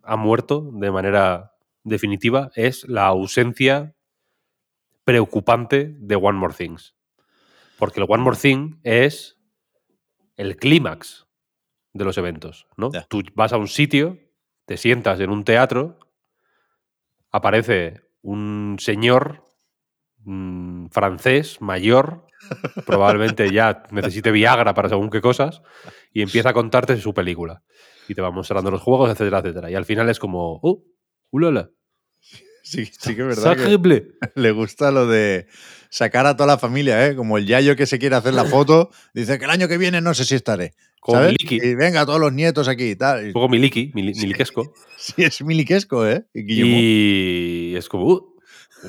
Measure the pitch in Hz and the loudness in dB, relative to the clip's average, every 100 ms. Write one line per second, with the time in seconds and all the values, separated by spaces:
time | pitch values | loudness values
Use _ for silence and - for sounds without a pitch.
0 | - 110 107 113 - 147 151 110 101 95 | -8 -4 0 0 0 -4 -6 -6 -4 -2
1 | 95 101 95 90 98 _ _ _ 110 107 | 0 2 2 0 -8 _ _ _ -6 -4
2 | 107 98 117 131 135 - 120 127 - 113 | -4 -2 0 0 -4 -4 -4 -4 -8 0
3 | 98 95 95 - 120 117 131 139 151 _ | 2 0 -2 0 0 2 0 0 -4 _
4 | _ _ _ _ _ _ _ _ _ _ | _ _ _ _ _ _ _ _ _ _
5 | - 120 107 107 104 117 117 139 151 147 | 2 2 2 -2 2 0 2 -2 -2 -8
6 | 104 101 98 98 90 82 85 82 - _ | -2 2 2 0 -2 -6 -12 -12 -20 _
7 | _ _ _ _ _ _ _ - 104 - | _ _ _ _ _ _ _ -6 -6 -2
8 | 98 110 127 113 139 135 151 156 120 117 | 0 2 0 0 0 0 -2 -10 0 2
9 | 139 151 - _ _ _ _ _ _ _ | 2 0 -18 _ _ _ _ _ _ _
10 | _ _ _ - 98 92 127 165 120 80 | _ _ _ -10 -8 -2 2 2 2 -8
11 | - - _ _ _ _ _ _ _ 98 | -16 -20 _ _ _ _ _ _ _ -6
12 | 98 92 87 78 78 - _ - 117 147 | -4 -4 -6 -8 -14 -20 _ -8 -6 -6
13 | - 104 90 - 110 117 101 - 147 143 | -8 -8 -6 -2 0 0 -4 -2 0 2
14 | 156 185 _ _ _ _ - 87 117 120 | 0 -4 _ _ _ _ -14 -6 0 0
15 | 110 92 95 104 101 113 131 123 160 - | 0 -2 -2 -2 2 2 4 0 -4 -10
16 | _ _ _ _ _ _ _ _ _ _ | _ _ _ _ _ _ _ _ _ _
17 | _ _ _ 104 101 107 110 98 85 - | _ _ _ -2 0 0 2 -2 -2 -10
18 | _ _ 98 104 104 104 104 98 - 104 | _ _ -10 -8 -6 -6 -6 -8 -4 -2
19 | 117 127 143 147 _ _ _ _ _ _ | 2 2 0 -10 _ _ _ _ _ _
20 | _ _ 104 95 92 90 90 87 85 - | _ _ -14 -12 -10 -10 -12 -14 -8 -2
21 | 98 90 131 135 151 - 104 92 101 123 | -2 -2 0 0 0 -10 -8 -2 4 4
22 | 147 170 _ _ - - - - - 98 | 2 -4 _ _ -16 -12 -12 -12 -2 2
23 | 101 104 110 110 104 101 113 101 - 104 | 4 4 0 0 0 2 2 0 -6 -6
24 | 98 92 113 107 113 123 110 98 98 101 | -4 -2 0 4 4 4 2 0 0 0
25 | 104 107 123 123 143 - _ - - - | -2 0 0 2 -2 -4 _ -20 -20 -20
26 | _ 107 101 110 120 120 113 127 123 123 | _ -4 -2 0 0 0 0 0 0 -2
27 | 104 101 90 85 85 90 _ _ _ _ | -2 -4 -4 -4 -10 -14 _ _ _ _
28 | - 98 92 90 90 98 95 92 - 131 | -14 -8 -6 -6 -6 -4 -2 -4 2 4
29 | 127 104 104 95 87 80 82 95 87 107 | 4 2 0 0 -2 -8 -8 -8 -4 0
30 | 117 110 101 90 85 80 165 185 _ _ | 0 0 -4 -6 -6 -4 -2 -2 _ _
31 | _ _ _ 135 170 131 87 _ _ _ | _ _ _ -2 0 0 -4 _ _ _
32 | _ _ _ - _ _ - - 107 - | _ _ _ -20 _ _ -14 -10 -10 -10
33 | 120 110 131 113 110 170 - 208 180 135 | -10 -6 -4 0 2 2 4 4 6 4
34 | - - - - 117 107 107 - 143 135 | 2 -12 -10 0 0 2 -4 -2 0 2
35 | 120 110 104 92 85 - - - _ - | 2 2 2 -2 -6 -20 -20 -20 _ -4
36 | 113 127 139 127 143 139 120 131 139 110 | -2 2 2 2 2 2 0 -2 0 2
37 | 139 135 113 107 101 123 139 143 139 127 | 2 0 -2 -2 2 2 4 2 0 0
38 | 135 127 117 131 117 135 143 160 170 _ | 0 0 0 0 2 4 6 6 4 _
39 | _ 120 113 135 135 175 180 170 180 175 | _ -8 -4 -4 -2 0 0 0 0 0
40 | 170 139 127 135 - 101 85 _ _ _ | 0 -2 0 -2 -2 -4 -4 _ _ _
41 | - 120 156 214 156 117 123 123 165 165 | 2 4 6 4 0 -2 0 2 0 2
42 | 143 156 151 135 165 151 131 123 120 95 | 0 2 0 2 0 0 -2 -2 -4 -2
43 | 135 127 104 98 127 120 135 113 135 117 | 0 -2 -2 -2 2 4 2 0 -6 -4
44 | 95 101 101 92 127 - 143 _ _ - | -4 -4 -4 -2 -4 -4 -8 _ _ -18
45 | - - 165 - 147 160 123 190 196 127 | -12 -2 -2 -2 -4 -2 2 0 0 -2
46 | 110 143 - - 104 110 120 120 113 107 | 0 -2 -6 -12 -4 0 2 4 4 4
47 | 104 98 92 90 87 85 85 90 - 98 | 4 2 0 -2 -4 -4 -6 -6 -6 -4
48 | 101 180 - _ _ - - _ | 2 2 0 _ _ -20 -20 _